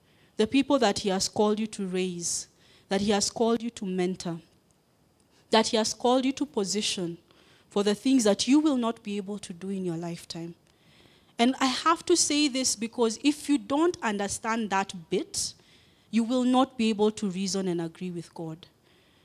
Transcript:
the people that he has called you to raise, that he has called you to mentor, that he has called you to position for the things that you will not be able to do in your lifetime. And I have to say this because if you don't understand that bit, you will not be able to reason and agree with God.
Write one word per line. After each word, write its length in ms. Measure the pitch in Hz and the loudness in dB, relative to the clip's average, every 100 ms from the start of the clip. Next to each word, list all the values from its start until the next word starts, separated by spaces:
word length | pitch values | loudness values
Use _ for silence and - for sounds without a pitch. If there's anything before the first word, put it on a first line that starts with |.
| _ _ _ - | _ _ _ -2
the 100 | 214 | 2
people 320 | 269 - 285 | 2 4 4
that 220 | 226 196 | 4 2
he 80 | 208 | 0
has 200 | 185 - | 0 -2
called 300 | - 208 214 | 2 2 2
you 80 | 220 | -2
to 180 | - 196 | -6 -6
raise, 640 | 185 185 175 170 - - _ _ - _ | -2 -4 -4 -6 -6 -8 _ _ -20 _
that 120 | 196 | -2
he 100 | 202 | 2
has 180 | 202 202 | 2 0
called 320 | - 233 233 | 0 0 0
you 80 | 226 | -2
to 160 | - 196 | -8 -6
mentor, 540 | 185 180 185 180 170 - _ _ _ _ _ _ _ _ _ _ | -2 -2 -2 -6 -8 -12 _ _ _ _ _ _ _ _ _ _
that 180 | 220 220 | 2 4
he 80 | 220 | 0
has 180 | 220 | 0
called 300 | - 240 254 | 0 2 2
you 80 | 262 | 2
to 120 | 277 | -2
position 720 | 285 - 196 190 214 - 175 170 _ _ _ _ _ | -6 -4 -4 -2 -4 -4 -6 -8 _ _ _ _ _
for 120 | - | -2
the 120 | 202 | 0
things 300 | 208 269 269 | 0 4 4
that 220 | 214 202 - | 4 2 4
you 140 | 285 | 4
will 160 | 311 262 | 4 0
not 260 | 233 226 | -2 -4
be 140 | - 202 | -8 -8
able 220 | 190 208 | -8 -12
to 140 | - | -12
do 180 | 175 190 | -12 -8
in 140 | 196 | -6
your 120 | 180 165 | -4 -4
lifetime. 580 | 170 170 - 175 170 170 _ _ _ _ _ _ _ _ | -6 -10 -12 -12 -12 -14 _ _ _ _ _ _ _ _
And 140 | 240 262 | 2 2
I 80 | 269 | 0
have 380 | 254 320 330 | 0 2 2
to 120 | - 349 | 2 2
say 300 | - 294 302 | 2 2 0
this 280 | 254 254 - | 0 -2 -2
because 420 | 220 - 226 220 | -6 0 -2 0
if 240 | 285 294 - | -2 -2 0
you 80 | 285 | -2
don't 400 | 202 285 339 359 | 0 2 2 0
understand 680 | 233 202 202 - 226 226 214 | -4 -2 -4 -4 -4 -4 0
that 240 | 190 196 190 160 | -2 -2 -8 -4
bit, 460 | 190 320 - - - _ _ _ _ _ | -4 -4 -6 -8 -10 _ _ _ _ _
you 120 | 214 | -2
will 220 | 226 254 | 0 2
not 320 | 247 254 262 - | 4 4 2 2
be 140 | 220 | 0
able 200 | 208 214 | 2 0
to 180 | 214 208 | 0 -4
reason 360 | 180 196 190 190 | -4 -4 -2 -2
and 140 | 170 | -2
agree 300 | 165 165 185 | -4 -8 -10
with 240 | 175 160 | -10 -12
God. 320 | - 165 160 - _ _ _ _ _ | -12 -12 -12 -18 _ _ _ _ _